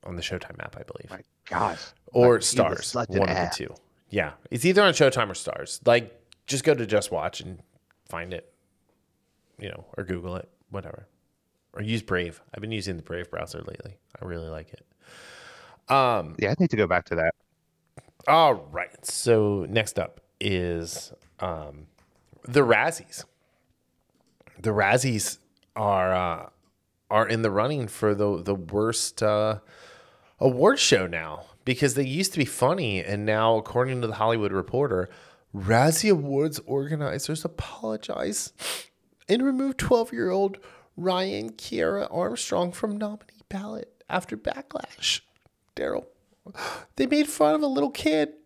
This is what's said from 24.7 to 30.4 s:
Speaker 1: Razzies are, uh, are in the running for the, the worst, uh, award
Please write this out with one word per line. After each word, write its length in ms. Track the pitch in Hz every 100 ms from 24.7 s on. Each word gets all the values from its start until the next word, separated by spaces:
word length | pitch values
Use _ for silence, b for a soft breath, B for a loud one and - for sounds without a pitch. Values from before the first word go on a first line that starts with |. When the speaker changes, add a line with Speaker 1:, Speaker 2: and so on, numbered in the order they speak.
Speaker 1:
Razzies 680 | 104 98 120 131 110 - - _ _ _ -
are, 380 | 104 98 92
uh, 360 | 92 90 82 85 _ _ _ _ _ _
are 180 | 107 110
in 140 | 113
the 100 | 113
running 360 | 98 117 147 117
for 260 | - 107 101
the, 260 | 104 95
the 140 | 90 98
worst, 680 | 82 101 110 113 - -
uh, 360 | 107 107 107 107 _ B B B B B B
award 400 | B